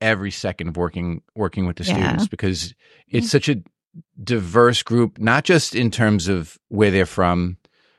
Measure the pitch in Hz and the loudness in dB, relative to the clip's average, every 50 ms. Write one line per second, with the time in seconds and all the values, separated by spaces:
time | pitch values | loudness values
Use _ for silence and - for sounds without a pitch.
0 | 110 110 110 95 98 98 95 - - 98 90 - 82 85 78 87 87 87 - 90 | 0 0 0 0 -2 -6 -6 -6 -6 -6 -6 -4 -8 -6 -2 -2 -4 -4 -2 -4
1 | 87 87 85 - _ _ _ 110 104 87 - 98 92 87 85 - 87 95 90 - | -4 -4 -6 -8 _ _ _ -6 -6 -4 -2 -2 -4 -2 -4 -4 -2 -2 0 0
2 | 95 - - - 220 196 - - - 95 92 82 85 87 - _ _ _ _ _ | 0 -2 0 -2 -2 -4 -4 -4 -2 -2 -2 -4 -6 -12 -14 _ _ _ _ _
3 | _ _ - 117 240 226 - 139 - 160 139 101 - - _ _ _ _ _ 165 | _ _ -2 -2 -2 2 0 0 2 0 -2 -2 -4 -14 _ _ _ _ _ -20
4 | - _ _ - 104 120 123 110 95 87 87 117 120 120 120 - - - 113 120 | -20 _ _ -14 -4 -2 -2 -2 -2 2 4 6 6 6 4 0 -2 0 2 2
5 | 117 110 - - 107 113 120 147 - - 180 151 - - - 113 123 113 98 117 | 2 2 -2 -2 0 2 2 2 2 4 4 4 2 0 -2 -2 -2 0 0 2
6 | 117 107 104 98 80 95 98 90 80 - - _ _ _ - 101 107 101 92 95 | 2 2 2 2 0 0 -2 -2 -4 -8 -14 _ _ _ 0 2 2 4 4 2
7 | 92 - - - 92 87 90 90 87 87 90 _ _ _ _ _ _ _ _ | 0 0 0 0 0 2 2 0 -2 -4 -6 _ _ _ _ _ _ _ _